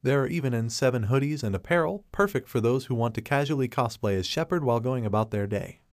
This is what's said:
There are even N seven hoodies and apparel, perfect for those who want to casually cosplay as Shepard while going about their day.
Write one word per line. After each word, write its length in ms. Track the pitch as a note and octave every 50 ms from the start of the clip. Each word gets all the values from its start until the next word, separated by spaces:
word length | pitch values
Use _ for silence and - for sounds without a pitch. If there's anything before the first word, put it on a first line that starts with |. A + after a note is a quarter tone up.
There 220 | - B2 C#3 C#3+ C3+
are 40 | C3
even 280 | C3 E3+ C3+ C3 B2
N 160 | A#2 A2+ A2+
seven 360 | A2+ - - C3 B2 B2 A2 G2+
hoodies 360 | B2+ C3+ C#3 C#3+ D3+ D3 C3
and 100 | A2 G2
apparel, 520 | F#2+ - - F3 F3 E3 D#3 F#3+ G#3 - _
perfect 380 | - - G3+ G3+ - C3 - -
for 100 | - B2+
those 260 | G#2+ A#2 B2 C3+ C3
who 100 | - B2+
want 180 | A2+ A#2 A#2 A2+
to 80 | -
casually 460 | A2+ - D3 C#3 C#3+ C#3 D3+ C3+ C3 A#2+
cosplay 500 | - - B2+ A#2 - - - G#2 G2 F#2+
as 80 | F#2
Shepard 380 | - - - E3 - F#3 F3 D3
while 160 | B2+ A#2 A#2
going 260 | A2 B2+ C3 B2+ A#2
about 240 | G#2+ G2 G#2+ A2 A2
their 160 | - G#2 G2+
day. 360 | G2+ G#2+ G2+ F2+ F#2 - _ _ _